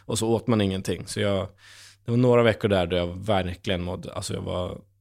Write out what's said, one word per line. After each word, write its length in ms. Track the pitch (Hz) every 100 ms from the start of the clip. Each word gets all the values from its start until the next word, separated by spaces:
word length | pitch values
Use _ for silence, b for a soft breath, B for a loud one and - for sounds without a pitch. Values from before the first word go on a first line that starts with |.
| -
Och 140 | 117
så 100 | 113
åt 180 | 110 -
man 140 | 110
ingenting. 420 | 98 95 98 85 -
Så 140 | -
jag, 280 | 101 98 92 B B B B B -
det 60 |
var 60 | 120
några 260 | 127 120
veckor 240 | 117 101 107
där 200 | 98 87
då 80 | 90
jag 100 | 87 90 101
verkligen 560 | 98 90 90 98 90
mådde, 320 | 87 85 82
alltså 200 | - -
jag 80 | -
var, 400 | 92 90 90 - - _